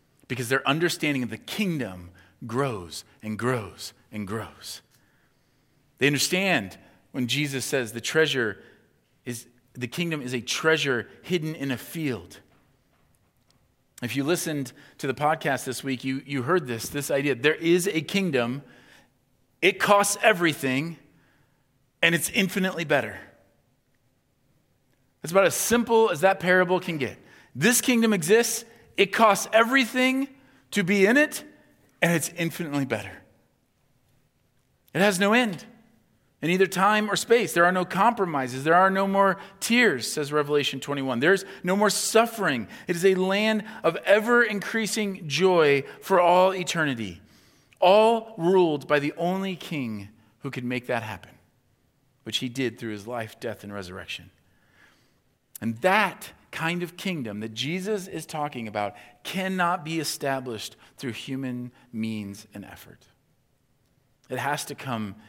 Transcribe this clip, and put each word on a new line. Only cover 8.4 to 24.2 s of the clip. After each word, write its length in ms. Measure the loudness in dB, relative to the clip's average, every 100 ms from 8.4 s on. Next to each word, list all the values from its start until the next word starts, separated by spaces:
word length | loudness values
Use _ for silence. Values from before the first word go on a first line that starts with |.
| -2 -4 -16 _ _ _ _ _
is, 220 | -12 -12 -14 _ _
the 140 | -10 -8
kingdom 340 | -6 -4 -4
is 120 | -6
a 80 | -6
treasure 640 | -6 0 2 2 2 -2 -4 -14
hidden 320 | -6 -4 -4
in 160 | -6 -6
a 80 | -6
field. 600 | -8 -6 -4 -4 -8 -20 _ _ _ _ _ _ _ _ _ _ _ _ _ _ _ -12
If 140 | -6 -4
you 80 |
listened 500 | -2 -2 -2 -6 -6 -12 -20 _
to 100 | -6
the 60 |
podcast 500 | -2 0 0 -2 -2
this 200 | -4 -8
week, 200 | -6 -6
you, 200 | -4 -6 -6
you 160 | -6
heard 240 | 0 0 0
this, 240 | -6 -6
this 220 | -8 -2
idea. 240 | -2 0 2
There 180 | 2
is 340 | 2 2 2 2
a 140 | -4
kingdom. 640 | -2 -2 0 0 0 -4 -10 -20 -20 -20 _ _ _ _ _ _
It 180 | 2 2
costs 380 | 4 4 4 2
everything, 720 | 4 4 2 0 -2 -2 -4 -10 _ _ _ _ _ _ _ _ _ _
and 140 | 0 0
it's 140 | 0
infinitely 520 | 0 0 0 -4 -4
better. 360 | 0 0 0 -10 -18 _ _ _ _ _ _ _ _ _